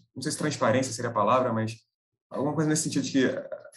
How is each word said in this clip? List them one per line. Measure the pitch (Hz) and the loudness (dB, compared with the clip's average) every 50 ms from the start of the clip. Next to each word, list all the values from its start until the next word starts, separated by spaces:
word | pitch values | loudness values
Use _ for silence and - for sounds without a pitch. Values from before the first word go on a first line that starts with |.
| _ _ _ | _ _ _
não | - | -8
sei | - 151 | -6 -6
se | - | -4
transparência | - - 151 - - 131 113 110 131 131 113 - | -2 -2 -4 -2 0 2 2 2 2 0 -2 -4
seria | - 120 117 | -6 -6 -2
a | - | 0
palavra, | 107 101 107 123 127 123 120 113 | 2 2 4 4 4 4 2 0
mas | 110 110 107 - - _ _ _ _ _ _ _ _ _ _ | 0 -2 -2 -4 -10 _ _ _ _ _ _ _ _ _ _
alguma | - 107 131 147 147 | -6 -4 -2 0 0
coisa | 156 156 156 | 0 2 2
nesse | 151 - - | 2 0 0
sentido | 147 - 147 120 | 0 -2 -2 -2
de | - | 2
que | - 135 127 - - - - - - - - - - | 2 4 4 4 2 -2 -6 -8 -12 -14 -14 -18 -20